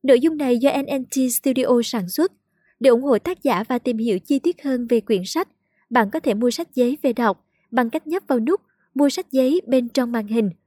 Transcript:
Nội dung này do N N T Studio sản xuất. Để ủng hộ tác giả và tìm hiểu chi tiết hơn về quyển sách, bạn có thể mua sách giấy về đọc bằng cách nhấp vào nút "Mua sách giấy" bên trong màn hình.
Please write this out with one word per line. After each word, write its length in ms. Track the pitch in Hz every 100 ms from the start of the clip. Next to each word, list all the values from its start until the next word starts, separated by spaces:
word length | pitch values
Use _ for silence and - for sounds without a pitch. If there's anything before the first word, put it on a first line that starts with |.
Nội 180 | 262 254
dung 160 | 311 311
này 220 | 269 240
do 120 | 277
N 160 | 285 277 269
N 40 |
T 100 | 254 269 254
Studio 500 | 233 277 254 - 240
sản 240 | 233 233 180
xuất. 240 | - 349 _ _ _ _ _
Để 100 | 262
ủng 120 | 240
hộ 160 | 277 214
tác 240 | 339 370
giả 220 | 277 214 226
và 100 | 247
tìm 200 | 254 220
hiểu 200 | 233 190
chi 200 | - 277
tiết 240 | 339 -
hơn 240 | 285 254 240
về 140 | 233
quyển 220 | 214 202
sách, 240 | 190 320 370 _ _ _ _
bạn 200 | 240 208
có 100 | 214
thể 140 | -
mua 160 | 208 247
sách 240 | 233 339
giấy 240 | - 247 294
về 100 | 277
đọc 340 | 233 233 - _ _ _
bằng 200 | 233 233
cách 160 | 320 302
nhấp 160 | 359 -
vào 120 | 254
nút 200 | 226 392 _ _ _
"Mua 140 | 269 285
sách 240 | - -
giấy" 280 | 262 254 339 233
bên 220 | 262 240
trong 240 | 269 240
màn 140 | 233 208
hình. 240 | 226 208 -